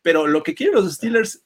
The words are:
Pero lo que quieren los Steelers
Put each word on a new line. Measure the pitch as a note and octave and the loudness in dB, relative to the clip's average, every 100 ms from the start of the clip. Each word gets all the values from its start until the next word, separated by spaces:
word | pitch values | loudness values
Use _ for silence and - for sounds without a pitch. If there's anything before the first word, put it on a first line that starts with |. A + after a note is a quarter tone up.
Pero | E3+ D#3+ D3+ | 0 2 2
lo | D#3 | 0
que | D3+ | -2
quieren | - D#4+ | -2 0
los | D#4 F#3+ | 2 0
Steelers | C#3+ A3+ A3+ A3 - | -4 -2 -2 -2 -8